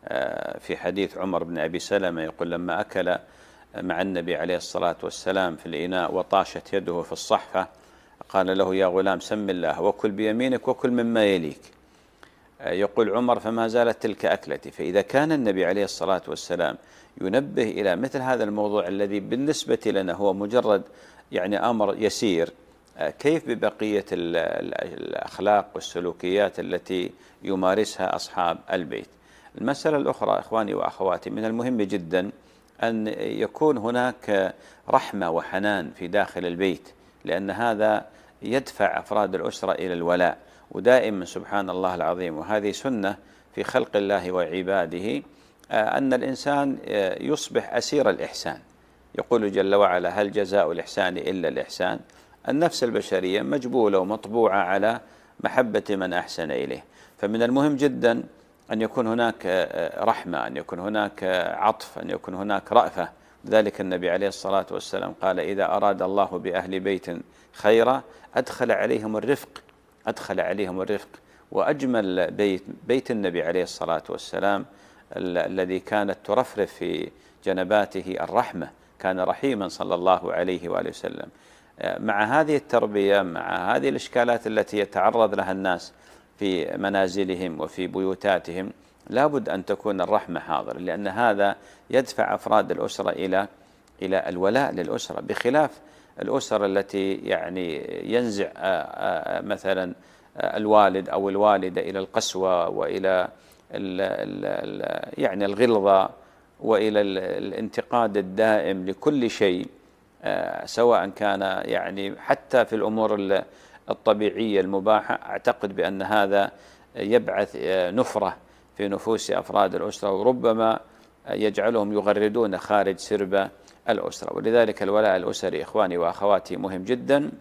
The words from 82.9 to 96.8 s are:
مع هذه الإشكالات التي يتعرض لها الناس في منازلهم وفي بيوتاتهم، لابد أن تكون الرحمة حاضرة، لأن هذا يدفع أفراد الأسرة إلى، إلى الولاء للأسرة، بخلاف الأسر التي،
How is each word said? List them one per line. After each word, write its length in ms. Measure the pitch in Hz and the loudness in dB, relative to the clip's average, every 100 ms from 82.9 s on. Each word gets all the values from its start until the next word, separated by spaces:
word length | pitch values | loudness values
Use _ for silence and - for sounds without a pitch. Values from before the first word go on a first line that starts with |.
| 104 98 101 | 4 6 6
مع 540 | 92 82 87 90 90 123 | 4 -4 -4 -2 0 2
هذه 140 | 139 | 2
الإشكالات 580 | 135 - 123 120 117 110 | -2 -2 0 2 2 0
التي 320 | 110 101 107 | 0 0 0
يتعرض 560 | 101 98 95 117 110 98 | 0 4 4 6 4 4
لها 160 | 95 | -2
الناس 420 | 95 95 87 - - - - _ _ | 0 0 -2 -4 -20 -20 -20 _ _
في 380 | 101 92 76 - | 0 0 -2 -2
منازلهم 840 | 98 98 95 92 95 90 92 78 | 0 2 2 0 -2 -2 -4 -6
وفي 260 | 78 - 90 | -8 -4 -4
بيوتاتهم، 840 | 95 95 92 101 92 85 87 95 - _ _ - | -2 -2 0 2 0 0 -8 -8 -10 _ _ -4
لابد 400 | 110 147 143 110 | 0 2 0 -2
أن 160 | 92 90 | -4 -2
تكون 360 | 101 110 95 | -4 -2 -2
الرحمة 380 | 90 104 - 80 | 0 0 0 -8
حاضرة، 380 | - 78 52 60 | -4 -4 -4 -8
لأن 300 | 90 85 101 | -6 -4 -4
هذا 480 | 95 120 101 101 - - - _ | 0 2 4 2 0 -10 -20 _
يدفع 460 | 127 131 - 107 101 | 0 0 -2 0 0
أفراد 360 | - 110 104 | 2 2 2
الأسرة 380 | 90 - - 98 | -2 -4 -2 -4
إلى، 380 | 87 92 92 101 - _ _ _ _ | -2 0 0 0 -8 _ _ _ _
إلى 280 | 95 92 - | 0 0 0
الولاء 420 | 90 95 117 143 | 0 2 2 0
للأسرة، 500 | 120 87 117 - - | -2 -4 -6 -6 -10
بخلاف 500 | - - 120 139 147 - - - _ - | -6 -2 2 2 2 -2 -20 -20 _ -10
الأسر 440 | 101 131 - 107 101 | -2 -2 0 0 2
التي، 480 | 98 | 0